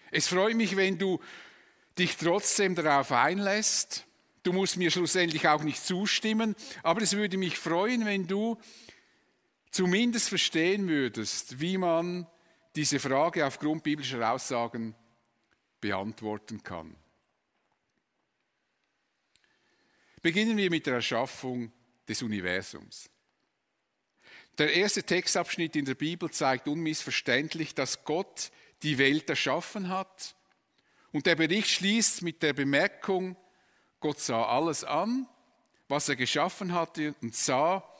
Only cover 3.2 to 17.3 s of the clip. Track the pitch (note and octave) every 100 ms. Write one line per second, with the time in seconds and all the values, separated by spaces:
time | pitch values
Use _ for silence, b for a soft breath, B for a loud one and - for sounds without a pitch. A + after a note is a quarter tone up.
3.2 | C#3+ F#3+ G3+ G#3 G#3+ - - - - _
4.2 | _ _ F3+ F3+ F#3+ F3+ F3 F3+ E3+ F#3
5.2 | E3+ D#3 E3 D3+ D3+ - - F#3 G#3 -
6.2 | A3 A3 A3+ G3 B B D#3+ E3+ - G3+
7.2 | G#3 F#3+ F3+ - D#3+ E3+ G#3+ B3 G#3+ G3
8.2 | F3 G3 A3+ A3+ B B B B B B
9.2 | B B B _ _ - F3+ F#3+ A#3+ A3+
10.2 | - F#3+ - D#3+ E3+ G3+ F#3+ D3+ B2+ A2+
11.2 | G#2+ - - B2+ E3 F#3+ F3+ E3 F3 F3+
12.2 | E3+ b b b b D#3 C#3+ C#3 C3+ C3+
13.2 | E3 D#3+ C#3 - D3+ D3 D3+ D3 B2+ B2
14.2 | A2+ B2+ - B2 A#2 A#2 A2+ G#2+ _ _
15.2 | _ _ _ _ _ _ G#2 F#2+ G2+ A2
16.2 | A2 G#2 - G#2+ - F2 D#2+ D#2+ _ _
17.2 | _